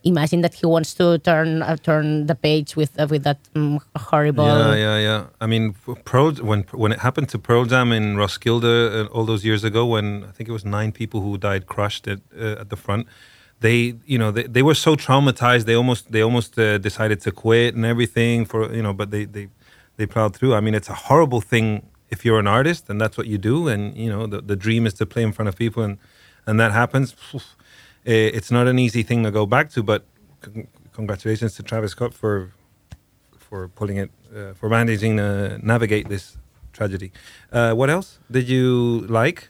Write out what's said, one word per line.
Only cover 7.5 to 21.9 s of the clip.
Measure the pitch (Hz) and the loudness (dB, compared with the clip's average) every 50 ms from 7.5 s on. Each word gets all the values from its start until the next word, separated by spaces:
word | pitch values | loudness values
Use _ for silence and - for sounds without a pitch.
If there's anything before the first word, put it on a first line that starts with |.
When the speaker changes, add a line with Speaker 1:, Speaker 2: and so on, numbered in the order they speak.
| 120 120 123 | 2 2 4
Speaker 2:
Jam | 113 127 127 123 120 | 4 2 2 4 2
in | 117 110 107 104 101 | 2 0 0 0 0
Roskilde, | 101 104 98 - - - 117 117 120 117 | 0 0 0 -2 -4 0 0 0 2 2
uh, | 117 117 117 117 110 101 110 107 104 - | 2 4 4 2 0 0 -4 -6 -4 -4
all | 117 113 | -4 -2
those | 110 113 98 98 | 0 -2 -2 0
years | 110 110 101 107 | 0 0 0 0
ago, | 110 101 113 120 | 0 0 0 2
when | 123 113 107 104 104 104 101 101 | 2 0 0 -2 -4 -6 -8 -12
I | 101 | -16
think | 95 - 117 113 | -16 -16 -12 -10
it | |
was | 113 107 95 | -10 -8 -6
nine | 101 101 104 107 107 | -4 -4 -2 -4 -4
people | - - 117 104 - 107 | -4 -6 -10 -6 -6 -6
who | 95 101 101 | -4 -4 -6
died | 98 92 104 98 95 95 | -4 -2 -2 -2 -4 -6
crushed | - - - 104 104 - - - | -8 -4 -4 -4 -4 -4 -8 -8
at, | 107 101 98 _ _ - | -10 -10 -10 _ _ -14
uh, | 87 113 107 107 - | -8 -8 -8 -8 -8
at | 107 101 | -10 -12
the | 104 | -14
front, | 92 - - 101 107 - - - _ - - _ _ _ _ _ _ | -10 -6 -4 -4 -4 -4 -8 -18 _ -20 -20 _ _ _ _ _ _
they, | - 113 117 120 117 120 117 117 _ | 2 2 4 4 2 -2 -4 -12 _
you | - 135 | -2 0
know, | 117 110 107 | 0 0 0
they, | 101 117 120 | -2 -2 -6
they | 127 113 123 135 | 0 2 4 6
were | 156 151 | 6 4
so | - - 170 151 | 4 4 2 2
traumatized, | - - - 131 139 143 135 120 - 120 123 123 120 110 | 2 2 2 4 4 4 2 2 2 4 4 4 4 4
they | 113 117 | 2 2
almost, | 117 123 127 123 - - - | 2 4 2 0 -2 -4 -4
they | 110 110 110 | 0 2 2
almost, | 113 123 120 113 - _ | 4 2 0 -2 -2 _
uh, | 117 110 107 104 104 | 0 2 2 2 0
decided | 95 107 - - 110 107 107 101 | -2 -4 -4 -2 -2 -2 -2 -2
to | - 110 | -4 -8
quit | 98 - - 113 113 117 120 120 - | -8 -4 0 2 4 4 4 2 0
and | 117 113 | -2 -2
everything | 117 117 117 120 110 - 120 117 120 117 117 113 | 0 0 0 -2 0 0 0 0 2 2 0 -2
for, | - - 113 110 - 113 | -2 -4 -4 -4 -4 -4
you | 117 | -4
know, | 110 101 | -4 -4
but | 98 98 104 101 | -4 -4 -6 -6
they, | 104 104 104 | -4 -8 -8
they, | 101 101 104 101 98 _ _ _ _ _ _ _ _ _ | -8 -10 -14 -14 -14 _ _ _ _ _ _ _ _ _
they | - 107 | -8 -6
plowed | 101 - 113 110 101 - | -2 0 0 0 0 0
through. | - 131 131 117 | 0 0 2 2
I | 104 | 2
mean, | 107 110 107 | 2 0 -2
it's | 104 - - | -2 -4 -8
a | - | -14
horrible | - - - 131 156 165 139 123 117 | -14 2 4 6 6 6 4 2 -2
thing | - - 123 113 110 110 107 107 - - | -2 0 0 0 2 0 -2 -4 -8 -14